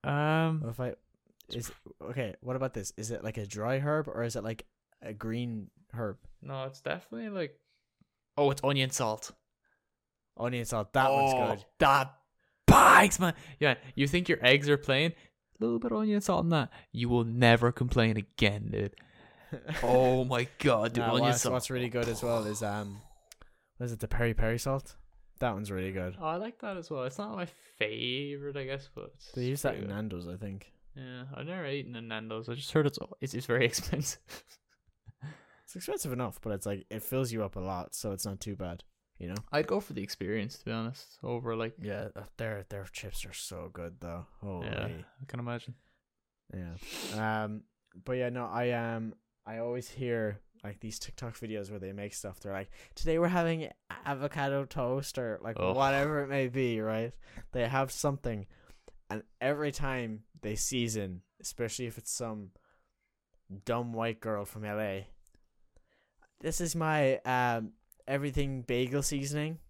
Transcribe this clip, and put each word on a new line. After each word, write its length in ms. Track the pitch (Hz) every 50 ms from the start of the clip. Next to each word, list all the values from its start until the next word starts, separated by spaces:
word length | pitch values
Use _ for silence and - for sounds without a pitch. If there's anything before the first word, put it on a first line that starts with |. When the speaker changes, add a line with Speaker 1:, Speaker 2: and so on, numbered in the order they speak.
| -
Speaker 1:
Um, 580 | 143 143 147 151 151 156 160 160 160 160 156
Speaker 2:
What 80 | 151 117
if 100 | 113 -
I, 140 | 123 123 - _ _ _ _ _ _ _ _ _ - -
is, 220 | - 120 113 - - - _ - - _
okay, 340 | - 87 123 139 123 101 - -
what 140 | - 123 127
about 180 | 131 131 127 -
this? 200 | 113 98 - -
Is 140 | - 110 110
it, 120 | 117 - -
like, 140 | 110 110
a 80 | 117 104
dry 340 | 98 101 104 107 120 131 135
herb 280 | 139 147 151 156 151
or 160 | - - - 117
is 120 | 117 113
it, 80 | 123 101
like, 220 | 110 113 110 - _ _ _ _ _ _ _
a 120 | - - 107
green 560 | 104 113 110 113 120 120 120 113 110 98 - _ _ _ _ -
herb? 240 | 117 117 104 104 - _ - - _
Speaker 1:
No, 240 | - 139 139 135 131
it's 160 | 135 139 -
definitely, 480 | _ - 147 180 - _ 226 233 226 214
like, 280 | 202 190 165 139 - _ _ _ _ _ _ _ _ _ _ _ _ _ _ _ _
oh, 140 | - 147 139
it's 100 | 139 135 -
onion 260 | 135 143 135 131 127
salt. 420 | - - 127 110 107 110 - - - _ _ _ _ _ _ _ _ _ _ _ _ _ _ _ _ _ _ _ _
Speaker 2:
Onion 280 | - 113 123 127 120 117
salt, 280 | - 123 110 104 - -
that 180 | 135 131 139
one's 220 | 135 139 139 135 131
Speaker 1:
Oh, 120 | 127 123 - -
Speaker 2:
good. 100 | - - - _ _
Speaker 1:
that 340 | 160 139 139 139 131 135 - _ _ _ _ _ _ _ _ _ _
bangs, 540 | - - - - - - - 208 196 - -
man. 140 | 185 175 160 - - - 135 -
Yeah, 160 | 151 143 123 - - 131 -
you 120 | - 139
think 200 | 139 143 175 180 -
your 100 | 165 - -
eggs 220 | 123 131 143 143 147
are 80 | 147
plain? 340 | 139 143 - 131 135 156 170 165 - - - _ _ _ _ _ _
A 40 | 220
little 160 | 233 233 233
bit 120 | 240 233
of 80 | 226 214
onion 220 | 214 214 208 208
salt 220 | 202 - 214 - 170
in 60 | 165
that. 220 | 165 151 123 - - - - _
You 160 | - 117 120 120
will 140 | 120 120 117
never 480 | 117 117 120 123 117 117 117 120 120
complain 460 | 120 - 123 123 - 127 113 113 110
again, 520 | 107 98 - _ - 117 101 101 104 107 104
dude. 240 | 101 104 101 98 - -
Speaker 2:
<laughs> 40 | - - - - - - - - - - - 127 - - 156 - -
Speaker 1:
Oh 420 | 117 123 127 131 127 131 131 127
my 220 | 127 131 120 123 131 -
God, 360 | - - 151 120 110 107 117 113
dude, 100 | 117 117
Speaker 2:
Nah, 60 | 113 117
Speaker 1:
onion 160 | 123 117 120
Speaker 2:
what's, 120 | 120 117
Speaker 1:
salt. 120 | - 135 127
Speaker 2:
what's 160 | 127 - -
really 180 | 135 127 123 120
good 180 | 113 123 117
as 160 | 117 113 104 123
well 200 | 120 117 113 107
is, 180 | 107 107 104 110
um, 360 | 104 101 107 104 101 98 104 - - - _ _ _ - _ - - _ _ _ _ _
what 80 | - 123
is 60 | 120
it, 80 | 117 110
the 80 | -
peri 260 | 110 - - 120 117 110
peri 240 | - 113 110 117
salt? 380 | 117 - 135 135 135 - - - - - - _ - - - - -
That 140 | 127 123 104
one's 160 | 95 107 104
really 200 | 98 92 92 95
good. 240 | 95 95 92 92 92 92
Speaker 1:
Oh, 60 | 170
I 120 | 156 160
like 200 | 175 214 233 240 _
that 140 | - 214 196
as 120 | 180 170 -
well. 140 | 156 135 127
It's 160 | 131 139 -
not 160 | 202 214 220
my 100 | 190 175 165 - - - - _
favorite, 800 | _ 107 107 110 113 117 123 127 131 143 143 143 143 139 143 143
I 60 | 143 135
guess, 240 | 131 135 135 135 - -
but 160 | - - - -
it's 160 | - - - -
Speaker 2:
They 100 | 127 123
use 160 | 123 135 143
that 120 | - 139 -
Speaker 1:
pretty 100 | - -
Speaker 2:
in 60 | 101
Speaker 1:
good. 60 | 98
Speaker 2:
Nando's, 320 | 104 110 107 95 87 87
I 100 | 85 87
think. 340 | 98 107 101 98 101 - - _ _ _ - -
Speaker 1:
Yeah, 300 | 135 131 127 127 127 123 135 139
I've 100 | - 139
never 220 | 156 180 190 165
eaten 280 | 139 139 143 139 - 120
in 120 | 113 117
Nando's. 420 | 113 110 110 110 110 110 113 113 117
I 60 | 120
just 160 | 135 135 -
heard 160 | - 156 147
it's, 100 | 143 - - - - - _
it's, 140 | - 135 -
it's 100 | - 131
very 200 | - 120 117 117
<laughs> 20 |
expensive. 520 | 117 - - - - - 139 143 - - - _ - - - _ _ - _ _ _ _ _ _ _ _ _ _ - - _ - 147 - - - _ - _ _
Speaker 2:
It's 100 | - -
expensive 380 | - - - 403 - - 147 123
enough, 260 | 120 127 104 - -
but 120 | - 110 104
it's 120 | 95 -
like, 200 | 104 101 95 - _
it 140 | - 110 -
fills 280 | - 131 131 135 120
you 120 | 117 110 104
up 120 | 98 -
a 40 | 101
lot, 340 | 92 95 95 87 87 - -
so 180 | - - 107
it's 140 | 98 98 -
not 140 | 104 98 95
too 160 | - 110 98
bad, 280 | 90 95 87 85 87 - _ _ _ _ _ _ -
you 80 | 90
know? 80 | 87 92 110 113 -
Speaker 1:
I'd 160 | - 147 156
go 120 | - 190 202
for 140 | 202 - 143
the 80 | 107 98
experience, 540 | 98 - _ 95 90 104 110 101 - - -
to 60 | -
be 60 | -
honest, 480 | 113 113 113 117 127 - - - - _
over, 340 | - 127 120 117 120 117 113
like, 180 | 113 113 113 110 -
Speaker 2:
Yeah, 280 | - 104 98 92 104 104 -
uh, 60 | 101 98 - -
their, 280 | - 113 110 107 101 92 _
their 160 | 104 98 95 90
chips 320 | - - - 101 - - -
are 80 | 92 90
so 360 | - - - 95 85 82 90
good, 260 | 90 87 85 85 85 -
though. 260 | 87 85 85 87 - - - -
Holy. 240 | - 101 95 87 110
Speaker 1:
Yeah, 220 | 110 107 104 104 104 - 82 - - _ _
I 40 | 135
can 120 | - - 120
imagine. 360 | 120 120 120 117 - - 120 _ _ _ _ _ _ _ _ _ _ _ _ _ _ _ -
Speaker 2:
Yeah. 880 | 92 90 85 82 90 - - - - - - 107 107 110 110 110 110 107
Um, 180 | 104 107 107 - _ _ _ _ _ _ 90 -
but 100 | - 127
yeah, 160 | 127 123 123
no, 160 | 123 123 120
I, 260 | - 92 120 123 123
um, 420 | 120 117 117 117 113 113 113 110 - _ _ _ _ _ _
I 120 | 107 113
always 320 | 113 117 120 123 127 120 -
hear, 500 | - 131 131 120 117 113 110 107 101 101 - _ _ - -
like, 160 | 104 104 -
these 200 | - 110 107 -
TikTok 380 | - - - - 135 117 110
videos 320 | - 123 110 107 104 101 95
where 100 | 107 101
they 120 | 95 95
make 220 | 98 101 101 104 -
stuff. 260 | - - 101 92 -
They're 140 | - 101 98
like, 160 | 95 98 - - - - - -
"Today 240 | - - 165 160 165
we're 80 | 170
having 400 | 170 180 180 170 165 165 160 160 - - _ _ _ - - -
avocado 580 | 143 143 131 139 143 - 143 139 139 139 139 139
toast," 540 | 131 - 147 127 120 127 139 139 - -
or, 200 | 135 123 113 107 - -
like, 140 | 113 113 -
Speaker 1:
Ugh. 160 | 90 92 95
Speaker 2:
whatever 480 | 131 139 139 139 139 143 151 151 147 139
it 60 | 135
may 180 | 139 139 131
be, 320 | 123 120 135 131 123 117 110
right? 320 | 107 110 110 113 113 117 - - - - - - - -
They 160 | - 127 117
have 240 | 117 131 135 135 127
something. 540 | - - - 147 143 139 - 123 113 104 92 - - _ - _ - - _ - - - _ _
And 120 | 98 107 - _ - _
every 320 | 123 131 147 143 151 147 139
time 480 | - 151 139 131 127 120 113 110 107 - _ _ -
they 140 | - 107 107
season, 680 | 107 - - 131 127 120 113 110 110 101 92 90 90 _ _ _ _
especially 460 | - - - - 120 110 - - 127
if 100 | 117 113
it's 120 | - - -
some 420 | - - 123 113 107 107 101 92 _ _ _ _ _ _ _ _ _ _ _ _ _ _ _ _ _ _ _ _ 92 98 -
dumb 260 | - 117 120 120 120
white 300 | 113 113 113 117 110 113
girl 240 | - 113 107 104 101
from 180 | - - 107 107
L 160 | 104 104 107
A, 280 | 107 101 95 95 95 - - - _ _ _ _ _ _ _ _ _ _ _ - _ _ _ _ _ _ _ _ _ _ _ _
"This 220 | - 160 160 -
is 120 | 175 160 -
my, 420 | 170 160 156 156 151 143 135 135 -
um, 540 | _ 127 127 127 123 123 117 117 113 104 - _ _ _ - _ _
everything 540 | - 139 139 143 143 131 147 143 139 135 131
bagel 400 | 120 - 123 123 127 123 135 143 135
seasoning." 560 | - 151 139 135 139 147 151 147 156 165 156 -